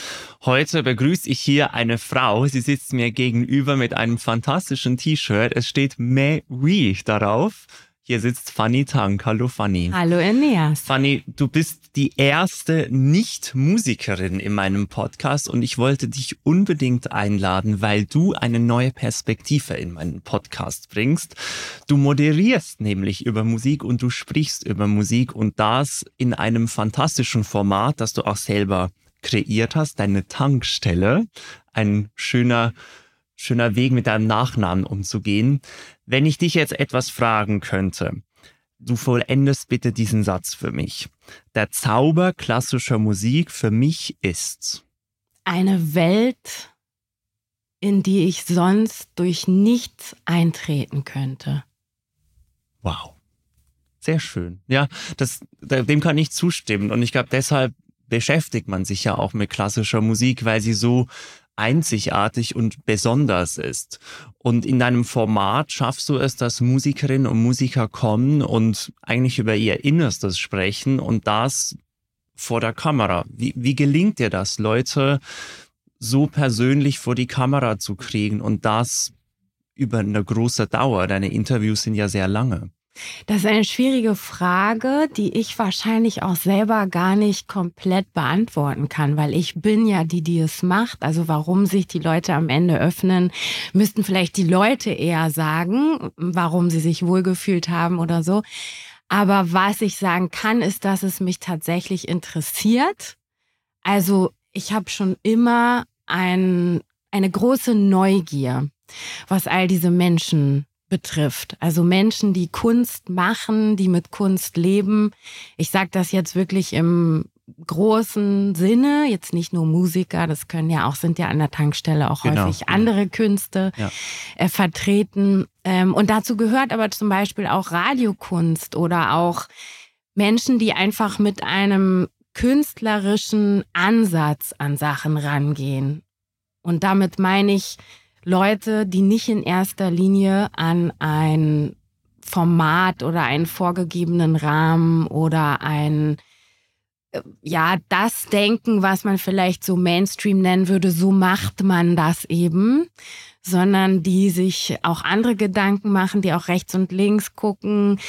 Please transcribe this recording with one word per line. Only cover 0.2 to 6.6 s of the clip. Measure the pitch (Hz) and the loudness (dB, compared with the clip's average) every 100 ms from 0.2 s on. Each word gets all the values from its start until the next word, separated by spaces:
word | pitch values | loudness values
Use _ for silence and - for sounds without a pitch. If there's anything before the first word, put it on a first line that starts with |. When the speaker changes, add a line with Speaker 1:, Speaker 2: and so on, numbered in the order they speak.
| - - | -16 -6
Speaker 1:
Heute | 131 127 151 165 | 0 0 0 -2
begrüße | 131 117 135 180 - | 0 2 2 0 -2
ich | 131 | -4
hier | - 143 147 | 2 2 2
eine | 120 117 117 | 0 -2 -2
Frau. | - 123 127 107 139 | -2 0 2 2 2
Sie | 131 | 0
sitzt | 131 139 - | -2 -2 -2
mir | 127 120 | -2 -2
gegenüber | 113 127 117 120 139 135 135 | 0 0 0 0 0 2 0
mit | 120 | 0
einem | - 117 117 | 0 0 -2
fantastischen | - 117 143 165 - 135 127 123 | -2 -2 0 -2 -2 -4 -2 -2
T-Shirt. | 160 151 - 104 120 123 | 0 -2 0 0 0 -2
Es | - | -2
steht | 139 139 - | 0 -2 -2
Mary | 120 131 143 156 - 127 | 0 2 2 0 -4 -2